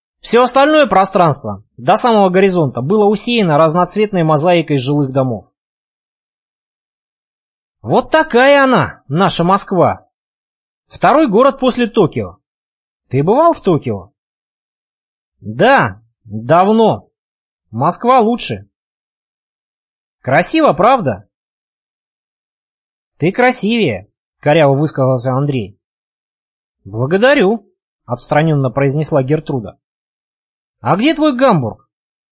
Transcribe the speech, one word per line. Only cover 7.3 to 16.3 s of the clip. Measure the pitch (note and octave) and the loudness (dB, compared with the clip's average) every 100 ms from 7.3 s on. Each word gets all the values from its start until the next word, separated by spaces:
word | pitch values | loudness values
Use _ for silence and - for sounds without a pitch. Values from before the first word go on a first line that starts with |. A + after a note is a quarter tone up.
| _ _ _ _ _ | _ _ _ _ _
Вот | G#2+ - - | -2 -2 0
такая | D#4 D#4 A#3 C4+ C#4 | 0 2 2 4 4
она, | C4+ A3 B2 - - | 4 2 -2 -6 -6
наша | D3+ F#3 - | 0 0 0
Москва. | E3+ F#3+ - F#3 B2+ F#2 _ _ _ _ _ _ _ _ _ | 0 0 0 0 0 -2 _ _ _ _ _ _ _ _ _
Второй | - F3 D4 D4 | -2 0 2 2
город | G3 C4+ C4+ | 2 2 0
после | B3+ A#3+ A#3 | -2 -2 -2
Токио. | A#3 E3 A#2+ F#2 - _ _ _ _ _ _ _ | 0 -2 -2 -10 -14 _ _ _ _ _ _ _
Ты | B2+ | -2
бывал | D#3 B3 D#4+ | 0 2 2
в | - | 0
Токио? | G3 D3 B2 G2+ F2+ _ _ _ _ _ _ _ _ _ _ _ _ _ | -2 -2 -2 -8 -12 _ _ _ _ _ _ _ _ _ _ _ _ _
Да, | G#2 A#2 A3+ C4+ A#2+ G2 _ _ | -12 -2 2 2 0 -6 _ _
давно. | G#2+ | -14